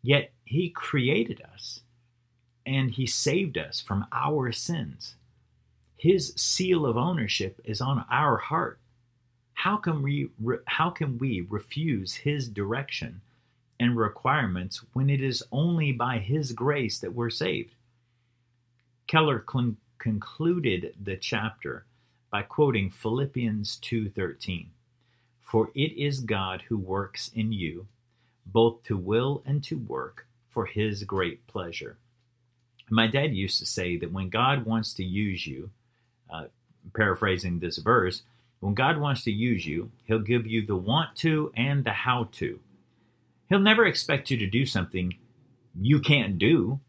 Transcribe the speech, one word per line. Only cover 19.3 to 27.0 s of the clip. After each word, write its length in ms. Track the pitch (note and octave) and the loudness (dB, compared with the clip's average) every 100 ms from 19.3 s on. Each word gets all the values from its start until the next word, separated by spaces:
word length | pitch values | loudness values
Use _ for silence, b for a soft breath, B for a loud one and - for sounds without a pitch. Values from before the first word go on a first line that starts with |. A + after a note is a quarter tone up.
| A#2+ | 2
con-, 380 | - C3 A#2+ G#2+ _ _ | 0 0 0 -2 _ _
concluded 960 | A#2 G#2+ - - E3 F3+ C3+ F2+ F2 - | -2 -2 -4 -2 0 2 2 0 -4 -10
the 140 | G2 F#2 | -8 -6
chapter 680 | - A2+ A2 - C#2 A#1+ _ _ _ _ _ | -4 -2 -4 -6 -10 -10 _ _ _ _ _
by 120 | G2+ | -6
quoting 480 | G2+ - D3 A2+ F#2+ | -4 2 4 4 0
Philippians 840 | - A2 B2 C#3 C3 A#2 G#2+ G#2 - | -2 -2 0 -2 -2 -2 -2 -4 -8
two 320 | - A#2 G#2+ | -4 -2 -2
thirteen. 640 | G2+ F2+ C#2 - F2 - _ _ _ _ _ _ _ | -4 -6 -4 -6 -6 -8 _ _ _ _ _ _ _
"For 280 | - A2+ A2 | 0 2 2
it 220 | C3+ D#3 - | 0 -2 0
is 240 | C#3+ C3+ | -2 -2
God 420 | A2+ G#2 F#2+ F#2 - | 0 0 0 -4 -4
who 100 | G#2+ | -4
works 520 | F#2 F#2+ | 0 -2